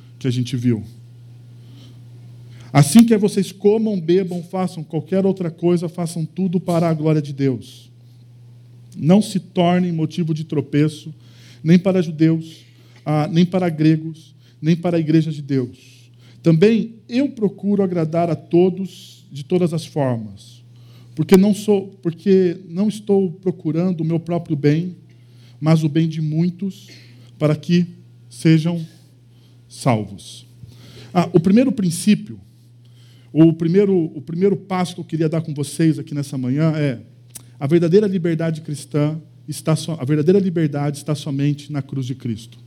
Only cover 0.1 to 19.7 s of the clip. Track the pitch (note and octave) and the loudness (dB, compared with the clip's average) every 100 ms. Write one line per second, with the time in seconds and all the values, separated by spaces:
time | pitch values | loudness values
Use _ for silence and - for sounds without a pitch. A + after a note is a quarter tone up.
0.1 | - C3+ B2 A#2+ B2+ B2 A2 - - - | -8 -4 -4 -4 -2 0 -2 -4 -18 -20
1.1 | - - - - - - - - - - | -20 -20 -20 -20 -20 -20 -20 -20 -20 -20
2.1 | - - - - - - C#3+ C#3+ A3+ A#3 | -20 -20 -20 -20 -20 0 2 6 8 8
3.1 | G#3+ G#3 G3 - - G3+ A3 A3 F#3+ D#3+ | 4 0 0 -4 0 2 2 0 -2 0
4.1 | F#3 F3+ F3+ E3 F#3+ F3+ E3 D3 D#3 - | 0 0 -6 -8 -4 -4 -6 -8 -6 -2
5.1 | F#3+ G3 F#3+ E3+ E3 E3+ F3 E3+ E3+ E3 | 0 0 -2 -6 -2 0 0 -2 -6 -6
6.1 | E3+ D#3 - F#3+ F3 - E3 E3+ D#3 D#3 | -6 -8 -4 -2 -2 0 0 0 0 2
7.1 | D#3 C#3+ C3+ C3+ A#2+ - - - - - | 0 -2 -2 -2 -2 -8 -20 -20 -20 -20
8.1 | - - - - - - - - - D3 | -20 -20 -20 -20 -20 -20 -20 -18 -2 4
9.1 | G3+ G#3 F#3+ - F#3 F3 F3+ F3 D#3+ D3+ | 4 2 -6 -4 -2 2 2 0 -2 -4
10.1 | F3+ D#3+ D#3 D#3 D3 B2 D3 D3+ - - | -4 -4 -4 -6 -6 -2 0 0 -2 -16
11.1 | - - - - - D#3 F3+ F#3+ F#3 E3+ | -20 -20 -20 -20 -4 2 4 4 0 0
12.1 | D#3 D#3+ D#3+ - - - - - - D3+ | 2 2 2 -4 -18 -20 -20 -20 -12 -4
13.1 | D3+ D3+ D#3+ F3 F#3 F3+ D#3 D#3 D#3 D#3+ | -2 0 2 2 2 -2 2 2 2 -2
14.1 | D#3 - - _ - D3+ E3+ F3 E3 D3+ | -14 -20 -20 _ -4 0 0 0 0 2
15.1 | D#3+ D#3+ D3 C#3 C3+ A#2+ - - - - | 2 0 -4 -4 -4 -4 -10 -20 -20 -20
16.1 | _ - - E3+ D#3+ G#3 A3+ - - - | _ -20 -2 2 6 6 4 -2 -10 -6
17.1 | A#3+ C#4+ - G3+ - G3+ G3+ F#3+ F3 D#3 | -2 -2 -2 -4 -2 -2 0 0 -2 -2
18.1 | E3+ E3+ D3+ - E3+ F#3 F#3 F#3 - - | -2 -2 -4 0 4 4 0 -8 -12 -20
19.1 | - - C#3 - F3+ E3+ | -20 -18 -14 -4 -2 0